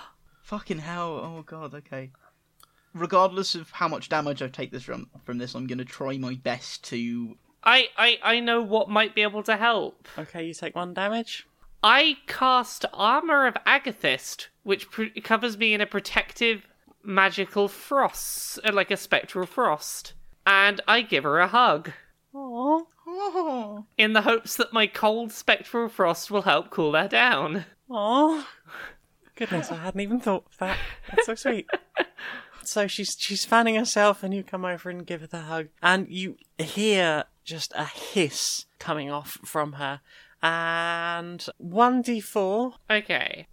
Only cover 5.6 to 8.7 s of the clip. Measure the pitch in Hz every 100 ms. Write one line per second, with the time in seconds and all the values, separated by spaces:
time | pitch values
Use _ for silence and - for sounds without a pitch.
5.6 | 131 123 127 - 135 135 127 127 127 120
6.6 | - - - 120 117 120 117 - _ _
7.6 | 220 254 233 - 226 233 208 233 233 233
8.6 | 220